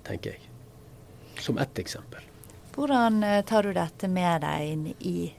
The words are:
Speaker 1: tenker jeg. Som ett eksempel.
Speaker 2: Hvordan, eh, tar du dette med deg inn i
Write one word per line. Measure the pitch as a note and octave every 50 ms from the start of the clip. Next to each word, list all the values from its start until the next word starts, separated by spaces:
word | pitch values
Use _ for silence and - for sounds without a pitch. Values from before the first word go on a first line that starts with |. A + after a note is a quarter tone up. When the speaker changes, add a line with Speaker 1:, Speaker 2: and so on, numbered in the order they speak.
Speaker 1:
tenker | - - - - - - -
jeg. | - - - - - - - - - - - - - - - - - - - - -
Som | - - A2+ -
ett | C#3 - - -
eksempel. | - - - - - - - - - - - - - - - - - - -
Speaker 2:
Hvordan, | C#4 C#4+ C#4 C#4 B3 A#3 A3+ A3 G#3+
eh, | G#3 G#3 G3+ G3+ G3+
tar | - A3+ G#3+
du | G3+ G3+ F#3
dette | F3+ E3+ D#3+ - - - F#3+
med | F3+ F#3 F3+ F3 E3+ D#3
deg | D3+ D3 D3+ D3+ D3+ D3+
inn | D#3 D#3 D#3 E3 - - -
i | F#3 F3 F3 E3+ D#3 -